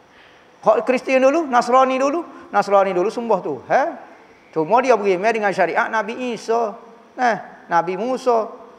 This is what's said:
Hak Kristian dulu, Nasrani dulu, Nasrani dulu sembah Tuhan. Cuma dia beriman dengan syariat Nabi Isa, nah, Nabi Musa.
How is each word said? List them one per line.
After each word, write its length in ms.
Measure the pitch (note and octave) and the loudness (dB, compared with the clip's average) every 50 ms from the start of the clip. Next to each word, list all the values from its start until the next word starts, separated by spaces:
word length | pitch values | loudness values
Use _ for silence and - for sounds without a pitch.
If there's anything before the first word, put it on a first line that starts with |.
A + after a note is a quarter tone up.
| _ _ _ - - - - - _ _ _ _ - | _ _ _ -20 -20 -20 -20 -20 _ _ _ _ 2
Hak 220 | G3 A3 - A#3 | 2 2 2 2
Kristian 360 | - B3+ B3+ - - C4 C4 C4 | 0 -2 -2 0 0 2 4 4
dulu, 240 | C4 C#4 E4+ E4 | 4 4 2 0
Nasrani 500 | C4+ A#3+ A#3+ A3 A#3 B3 C4 C4 B3+ C4 | 0 0 0 2 4 4 4 4 2 2
dulu, 540 | C4 C4+ C#4+ D4 F4 D#4+ - - - - - | 0 -2 -2 -2 -4 -6 -10 -14 -20 -16 -4
Nasrani 420 | - G3+ G3 G3+ G3+ G3 G3 G3 F#3 | -2 -2 0 2 2 2 2 2 0
dulu 160 | F3 F3+ A3 | 0 -2 -2
sembah 320 | A3 B3+ A#3 A#3 G#3+ F3+ | -2 -4 -2 -2 -2 -2
Tuhan. 480 | F#3 F#3 C#3+ A#2 - - D#3+ A#3 C#4 E4+ D4 - - - - - - - _ _ _ _ - | -2 -4 -8 -8 -4 0 0 0 0 0 -4 -10 -16 -20 -20 -20 -20 -20 _ _ _ _ -6
Cuma 280 | D#3+ D#3 D#3 G3+ B3 | -4 -2 2 2 2
dia 160 | C4 C4+ A#3+ | 4 4 2
beriman 360 | G#3 G#3 G3+ F#3 F3 F#3+ A3+ A3+ | 2 2 0 0 2 0 0 0
dengan 200 | A3+ G#3 G3+ F3 | 0 -2 -2 0
syariat 360 | F3 F#3 E3 - - A#3 A#3+ G#3+ | 0 0 0 2 0 -2 0 -2
Nabi 400 | A3 G#3 G3+ A#3+ B3 B3+ B3 A#3 | -4 -4 -4 -6 -8 -6 -6 -8
Isa, 400 | G3 - - A3+ A#3 A#3 G#3+ G3 - - - - - - - - | -8 -4 -2 -2 -2 -2 -4 -6 -10 -18 -20 -20 -20 -20 -18 -6
nah, 500 | - B3+ A#3+ G#3+ E3+ - - - - - - | -2 0 0 0 -2 -6 -12 -20 -20 -6 0
Nabi 280 | F3 E3+ E3 E3+ F#3 | 0 0 0 0 -4
Musa. 520 | F3+ G#3+ B3+ C4 A#3+ - B3 A#3+ A3+ G#3+ - - - - - - | -4 -4 -4 -4 -2 0 0 0 0 0 -4 -8 -16 -20 -20 -20